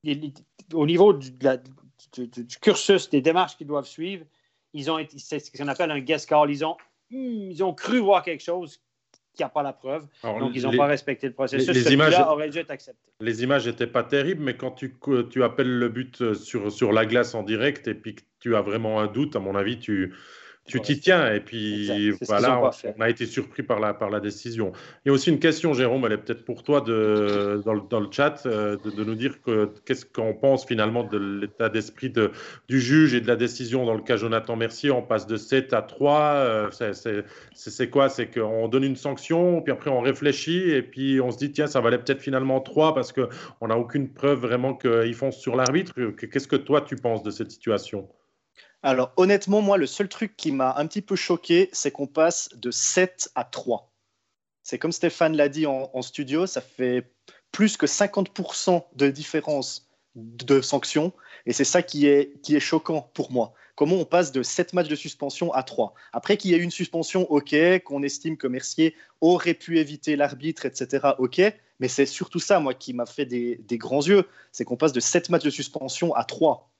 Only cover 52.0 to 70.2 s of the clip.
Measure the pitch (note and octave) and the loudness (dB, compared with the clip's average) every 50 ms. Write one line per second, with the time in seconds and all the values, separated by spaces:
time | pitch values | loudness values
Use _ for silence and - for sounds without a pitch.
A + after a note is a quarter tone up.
52 | C#3 C3+ _ D#3 D#3+ E3+ F3 - - - - A#2+ - B2 A#2 - - - - F#3 | -8 -6 _ 2 2 2 2 -2 -8 -10 -12 -10 -8 -6 -4 -2 -2 0 2 2
53 | F#3 F#3 - _ - - _ C3+ A#2+ - - - - - A#2 G2+ _ _ _ _ | 2 2 0 _ -10 -8 _ -8 -6 -6 -8 -10 -4 -4 -4 -4 _ _ _ _
54 | _ _ _ _ _ _ _ _ _ _ _ _ _ - - A#2+ - D#3+ E3+ - | _ _ _ _ _ _ _ _ _ _ _ _ _ -12 -10 -6 -4 -4 -4 0
55 | - E3 - - E3+ D#3+ D#3 D3+ D3 C#3+ C#3 D#3 D#3 D3 C3+ C3 C3+ C3+ - B2+ | -2 -2 0 2 0 0 4 2 2 2 2 -2 -2 -2 -2 -4 -6 -6 -8 -8
56 | B2 - - - D3 B2+ C#3 D#3+ F#3 F#3 - C3 - _ _ - B2+ B2 B2 B2+ | -8 -8 -8 -10 -8 -4 -2 -2 -2 -2 -4 -8 -10 _ _ -4 -2 0 0 -2
57 | B2 _ _ _ _ - _ _ _ _ - - G#3 G#3+ G#3 - - C#3+ - - | -4 _ _ _ _ -20 _ _ _ _ 0 2 2 2 2 2 0 0 2 2
58 | G#3 G3+ - G3+ F#3+ - _ - F#3 - - - - - F3+ E3+ - _ _ B2+ | 0 0 2 -2 -4 -4 _ -8 -8 -8 -6 -4 0 2 2 2 0 _ _ 0
59 | C#3+ C#3 C3+ C#3 D3 - - D#3 C#3+ - D3+ C#3 B2 - - - _ _ _ _ | 0 0 0 -2 -12 -6 -6 -6 -2 -2 -4 -4 -4 -6 -10 -14 _ _ _ _
60 | _ _ _ A#2+ A2+ A2+ A#2 A#2+ B2+ B2+ C#3 C3+ B2+ - - C#3 - - - D3+ | _ _ _ -18 -18 -18 -16 -14 2 4 4 4 4 2 -2 -2 -2 0 -2 0
61 | D#3 F#3 - _ - - - - _ A#2 A#2 - C#3 - - F3+ F3 - - D3 | 0 0 -4 _ -20 -20 -20 -12 _ -4 0 0 0 2 2 2 0 0 0 4
62 | C#3+ C#3+ C#3+ C#3+ C#3+ C#3+ - - - - D3 D3 - - - D#3+ - - E3 D3+ | 6 6 8 6 4 2 -4 -14 -2 0 2 2 2 2 0 0 0 -2 -4 -4
63 | C3+ _ _ - - - B2+ B2 A2+ G#2+ _ _ _ _ _ - D3 D3+ F3+ F#3+ | -6 _ _ -8 -6 -2 0 -2 -2 -2 _ _ _ _ _ 0 2 2 4 2
64 | D#3+ - - F3 F3+ D3 C3 C3+ B2 - - - F3 - - F3+ F3 D3+ D3+ C#3+ | 2 2 2 2 2 2 -2 -4 -4 -2 -2 -2 -2 0 0 -2 0 0 -2 -6
65 | - D3+ - _ D3 C#3 - - F3 E3+ D3+ C3 B2+ - - - A#2 G2+ _ _ | -6 -12 -10 _ -8 -8 -6 -4 -4 -2 -2 -2 -4 -4 -2 -2 -2 -2 _ _
66 | - - - A#2 - - G#3 G#3 - F#3+ F3 E3+ F3 F3 - - F3 - - E3 | -20 -10 -10 -10 0 0 0 2 4 2 2 4 2 0 -4 -6 -6 -4 -4 -6
67 | D#3+ - - F#3+ F#3 - D3+ C#3+ C#3+ - D3 D3 D#3+ F3 F#3 F3+ - - C#3+ C#3 | -4 -2 0 0 0 2 2 0 2 2 2 4 6 6 4 4 0 -4 -6 -4
68 | C#3 C#3 C#3 - - E3 D#3 D3 - C3 B2+ C3 - - - - D#3+ D#3+ D#3 _ | -4 -4 -6 -6 -6 -6 -6 -4 -4 -4 -4 -4 -6 -8 0 2 2 2 2 _
69 | - _ _ _ - E3 F3+ E3+ - F3 E3 E3 - - E3 E3 D#3 C#3+ D3+ C#3+ | -20 _ _ _ 4 4 4 4 2 0 -2 -2 -4 0 2 2 2 2 -4 -8
70 | - D#3 D3+ C#3+ | -2 -2 0 2